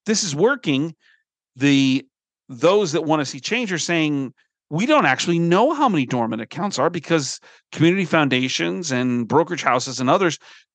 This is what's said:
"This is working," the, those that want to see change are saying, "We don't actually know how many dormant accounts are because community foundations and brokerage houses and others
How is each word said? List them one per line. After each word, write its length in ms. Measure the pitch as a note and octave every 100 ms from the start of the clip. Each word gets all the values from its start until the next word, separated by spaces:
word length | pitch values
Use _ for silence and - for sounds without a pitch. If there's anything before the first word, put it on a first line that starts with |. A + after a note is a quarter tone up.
"This 180 | - G#3
is 140 | G#3 C#3+
working," 580 | G#3+ C#4 - C3+ D#3+ D#3+ _ _ _ _ _ -
the, 500 | C#3 C#3 C3+ C3 - _ _ _ -
those 420 | B2+ D#3 G#3 F#3+
that 120 | D#3
want 160 | D#3 D#3
to 60 | C#3
see 140 | C#3+
change 320 | - A#3 A#3
are 60 | F3
saying, 560 | - E3+ D#3 C#3+ C3 - _ _ -
"We 160 | D3+
don't 220 | B3 D4+ D#3
actually 320 | C3 - E3+
know 340 | E3+ F3 B3+
how 160 | D4+ C4+
many 160 | F3
dormant 380 | B2+ B2+ A2+ A2+
accounts 360 | A2 - G#2 F#2+
are 120 | -
because 500 | E3+ - E3 C3+ - - - _
community 340 | - D#3+ F#3+
foundations 880 | F3+ E3 C#3+ B2+ C3 - E3+ F#3 E3
and 340 | B2+ B2+ B2 A2+
brokerage 360 | B2+ E3+ D#3+
houses 360 | - B2 B2 B2
and 120 | B2+
others 280 | F3 F#3 C#3+ - - _